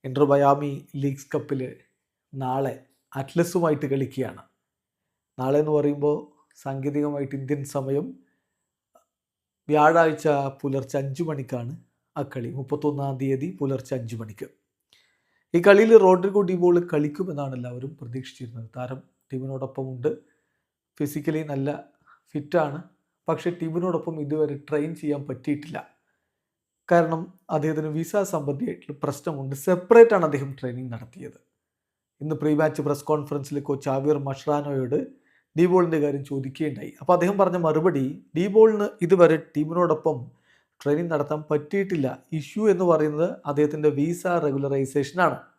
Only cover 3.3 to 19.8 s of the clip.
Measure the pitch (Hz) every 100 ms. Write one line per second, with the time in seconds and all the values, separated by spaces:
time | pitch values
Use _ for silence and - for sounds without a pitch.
3.3 | 165 170 180 170 147 143 139 131 - 113
4.3 | - _ _ _ _ _ _ _ _ _
5.3 | - 131 147 151 151 147 143 147 147 -
6.3 | _ _ _ 139 135 135 143 147 143 139
7.3 | 139 135 147 135 143 131 139 233 - _
8.3 | _ _ _ _ _ _ _ _ _ _
9.3 | _ _ _ - 151 151 170 160 151 156
10.3 | 143 139 135 139 135 123 143 139 131 160
11.3 | 143 123 123 120 165 _ _ _ 151 139
12.3 | 131 123 135 131 147 147 139 139 131 135
13.3 | 135 160 190 139 131 - 131 117 113 107
14.3 | 101 - _ _ _ _ _ _ _ _
15.3 | _ _ 170 185 202 220 220 190 185 190
16.3 | 202 180 180 175 175 175 151 147 147 185
17.3 | 143 139 127 123 123 131 - 120 131 123
18.3 | - 123 117 113 127 123 131 _ _ _
19.3 | 131 135 131 131 131